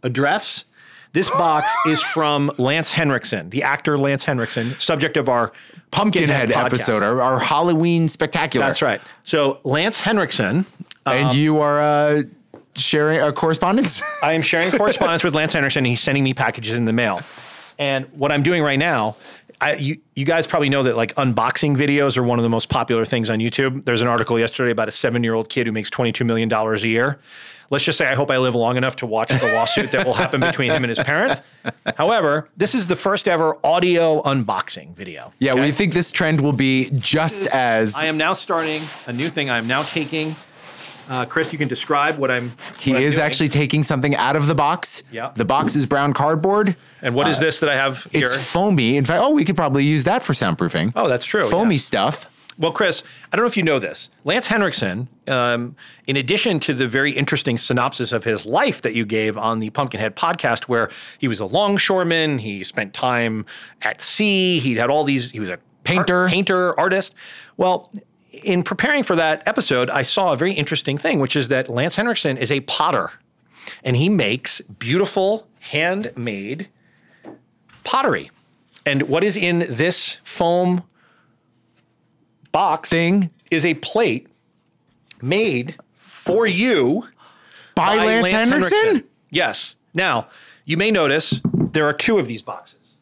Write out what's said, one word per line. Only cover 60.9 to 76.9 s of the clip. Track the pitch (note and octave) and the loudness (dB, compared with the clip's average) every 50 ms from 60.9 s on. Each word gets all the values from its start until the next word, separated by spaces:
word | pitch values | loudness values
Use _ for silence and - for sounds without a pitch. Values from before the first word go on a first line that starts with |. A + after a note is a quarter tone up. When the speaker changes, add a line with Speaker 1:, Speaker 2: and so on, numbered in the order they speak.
| - - - - - | -6 -16 -20 -20 -10
Speaker 1:
he | _ - | _ -4
was | B2+ A2+ G#2 | -2 -2 -2
a | A2 | -6
longshoreman, | F#2 A2+ F3 G#3 G3+ G3+ G3 - - G3 F#3 F3+ E3+ E3 E3 D#3+ D#3 C#3+ B2+ | -2 -2 0 0 2 2 0 2 2 2 2 2 2 0 0 0 0 -2 -2
he | G#2+ A2 G2+ G2 F#2+ | -4 -6 -8 -8 -8
spent | - - - G#2+ G2 - | -8 -6 -6 -6 -6 -6
time | - - B2+ B2 A#2+ A#2+ A2+ A2 G#2+ G#2 - - - - - - _ | -4 -2 0 0 0 0 -2 -2 -4 -8 -10 -14 -20 -20 -20 -16 _
at | - A2 A2 - | -6 -6 -6 -4
sea, | - - - - G#3+ G#3 G3 F#3+ F#3 F3+ F3+ D#3+ | -4 -4 0 0 2 2 2 2 2 2 2 0
he'd | B2 C3+ A#2+ | 0 0 0
had | A2 A#2+ B2 | 0 0 2
all | C#3 D3+ D3+ | 2 2 2
these, | C#3 C#3 C3 A#2+ A#2+ | 2 0 0 -2 -4
he | - A2 | -6 -8
was | G#2+ F#2 | -8 -8
a | F2+ - _ _ _ _ _ | -8 -10 _ _ _ _ _
Speaker 2:
Painter. | - F3+ F#3 F3+ - F3+ F3+ F#3 | 0 0 2 2 2 2 2 2
Speaker 1:
art-, | F3+ | 2
painter, | F3+ F#3+ G3 - F#3+ F3+ F3+ F3+ - - | 2 0 0 0 0 0 0 0 0 0
artist. | D#3+ F#3+ F#3 G3 F#3+ - - - - - - - - - _ | 0 0 0 0 -2 -4 -8 -14 -20 -20 -20 -20 -20 -20 _
Well, | - F#3 F3+ F3+ - - _ - G3+ - _ _ _ _ _ - - - | -2 0 0 0 -2 -4 _ -18 -20 -20 _ _ _ _ _ -20 -10 -4
in | G#3 F#3 F3+ | -2 0 0
preparing | F3+ - G3+ - - C4 D4 C#4+ | 0 -2 -4 -2 -2 0 0 -2
for | B3 - F#3 | 0 0 0
that | E3 E3 D#3 D#3 D#3 - | 2 2 2 0 0 -2
episode, | - E3 - D#3+ - C#3+ B2 B2 B2 | -2 -2 0 0 0 2 0 0 0
I | - C#3+ C3 | 0 -2 0
saw | - - G3+ G3 F3+ D3 | 0 0 0 0 0 0
a | |
very | B2+ D#3+ F#3+ F#3+ | 0 0 0 0
interesting | D#3 D3 - D#3+ C#3 - - C#3 C#3+ | -2 -2 -2 -2 -4 -2 -4 -4 -2
thing, | - E3 C#4 D#3+ | -2 0 0 0
which | C3+ B2+ - | 0 0 0
is | D3+ C3 | -2 0
that | A#2 C#3 C3 C3 | 0 0 -2 -2
Lance | - A#2 A#2+ C#3 E3 - | -2 -2 -2 -2 0 0
Henriksen | - G#3+ A#3+ A#3 - - D#3 C3 | -2 -2 -2 -2 -2 -2 -2 -2
is | B2+ C3 A2 | -2 -2 -2
a | D3 C#3 | -2 -2
potter, | C3+ - - - D3+ E3+ D#3+ A2 E2 D#2+ - - _ _ _ _ _ _ _ - - - - - - | -2 -4 -2 0 0 2 2 0 -2 -4 -8 -14 _ _ _ _ _ _ _ -18 -18 -16 -18 -8 -4
and | C3 B2 | -2 0
he | A#2+ D3+ | 2 2
makes | F#3 G#3+ F3+ A#2+ G2+ A2+ C3 - - - - | 2 2 2 2 0 -2 -2 -2 -4 -6 -6
beautiful | - - G2+ _ - A#2 C#3 F#3 G3+ - - G3+ F#3+ G3 G#3+ A3 - _ _ - | -8 -12 -16 _ -4 -2 0 0 0 0 0 0 0 0 -2 -2 -6 _ _ -20
handmade | - - - D3 D#3+ F3 F#3 G3+ G#3+ A#3 - B2+ A#2 A#2+ G#2 G2 G2 G#2 C3 D#3 G3 - _ _ _ _ | -16 -6 -2 -2 0 0 -2 -2 -6 -8 -8 -8 -8 -6 -6 -8 -8 -8 -10 -10 -12 -16 _ _ _ _